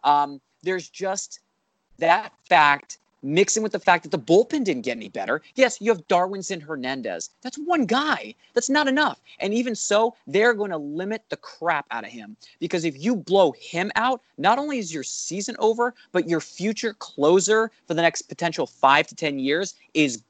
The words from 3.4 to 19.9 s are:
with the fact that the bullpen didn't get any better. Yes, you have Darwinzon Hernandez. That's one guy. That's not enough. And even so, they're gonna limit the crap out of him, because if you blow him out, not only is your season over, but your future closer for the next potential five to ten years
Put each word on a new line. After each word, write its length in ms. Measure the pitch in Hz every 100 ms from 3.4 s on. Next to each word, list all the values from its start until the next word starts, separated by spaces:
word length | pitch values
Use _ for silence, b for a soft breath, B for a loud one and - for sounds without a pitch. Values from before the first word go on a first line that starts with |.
| 196 220
with 80 | 220
the 80 | 202
fact 240 | - 175
that 80 | 160
the 80 | 170
bullpen 440 | 120 175 233 311
didn't 200 | 214 131
get 120 | 117 117
any 140 | 107
better. 320 | 110 95 143 b -
Yes, 260 | 254 -
you 100 | 208
have 160 | 202 151
Darwinzon 540 | 180 180 196 185 190
Hernandez. 720 | 147 151 127 135 113 85 - _
That's 160 | 247 285
one 280 | 294 339 214
guy. 500 | 247 302 269 214 - b
That's 160 | - 240
not 180 | 285 285
enough. 320 | 262 294 135 B B
And 140 | 196 220
even 200 | 254 220
so, 400 | - 202 226 - -
they're 260 | 170 226
gonna 240 | 220 202 165
limit 460 | 143 151 190 220 _
the 60 | -
crap 520 | - - 165 156 -
out 140 | 120 101
of 60 |
him, 260 | 117 104 107 b b
because 260 | 165 180 160
if 180 | 135
you 120 | 175 233
blow 380 | - 196 175
him 380 | 127 - 165 196 -
out, 260 | 233 254 _ -
not 220 | 160 247
only 180 | 294 269
is 160 | 185
your 100 | 160
season 520 | 131 - - 185 202 233
over, 360 | 214 226 240 240 b
but 180 | 185 165
your 100 | 170
future 540 | - - 190 220 233
closer 760 | 208 - - 143 185 190 220 220 _ _
for 80 | 165
the 60 |
next 180 | 170 -
potential 440 | - - 170 156 139
five 400 | _ 135 143 170
to 80 | -
ten 240 | 156 139
years 340 | 131 151 190 b b